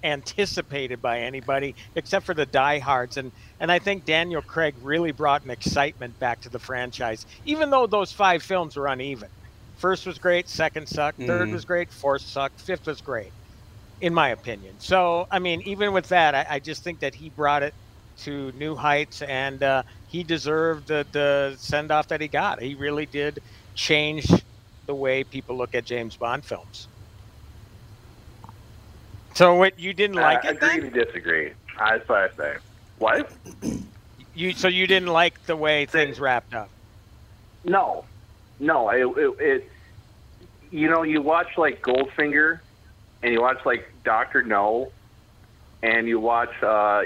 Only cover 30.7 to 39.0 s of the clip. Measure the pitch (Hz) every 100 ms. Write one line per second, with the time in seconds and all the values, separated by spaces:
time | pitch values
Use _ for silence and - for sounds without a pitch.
30.7 | 160 131 120 113 90 87 80 76 - -
31.7 | - 107 113 - 107 95 - 73 71 -
32.7 | - - - 110 156 285 - - - -
33.7 | - - - - - - 160 180 175 180
34.7 | 185 185 190 180 165 170 - - 160 151
35.7 | 151 139 160 143 120 135 120 - 117 101
36.7 | - - - - - - - - - 175
37.7 | 196 170 - - - - - - - 147
38.7 | 151 110 123